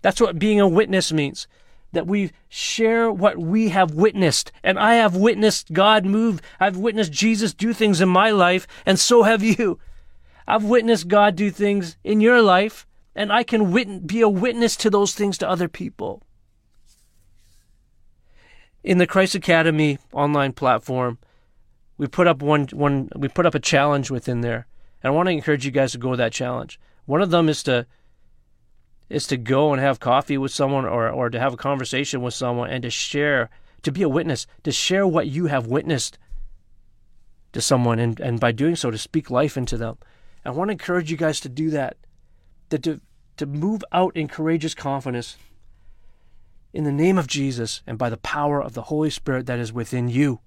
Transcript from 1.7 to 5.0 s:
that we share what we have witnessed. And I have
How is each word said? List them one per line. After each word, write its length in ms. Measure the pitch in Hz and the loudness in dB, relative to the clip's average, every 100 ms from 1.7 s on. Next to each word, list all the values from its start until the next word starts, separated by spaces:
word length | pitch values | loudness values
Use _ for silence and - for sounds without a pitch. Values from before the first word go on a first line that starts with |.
| - - | -20 -8
that 140 | - 165 | -6 -2
we 260 | 202 190 - _ | -2 -2 -8 _
share 640 | - - - 226 233 226 | -10 -8 0 2 2 0
what 260 | 196 202 - | 2 0 0
we 320 | 165 208 220 | 0 0 2
have 260 | 185 180 151 | 2 0 4
witnessed. 560 | 214 202 175 - - - | 2 4 0 0 -6 -4
And 140 | - 190 | -2 2
I 180 | 208 | 4
have 200 | 233 | 4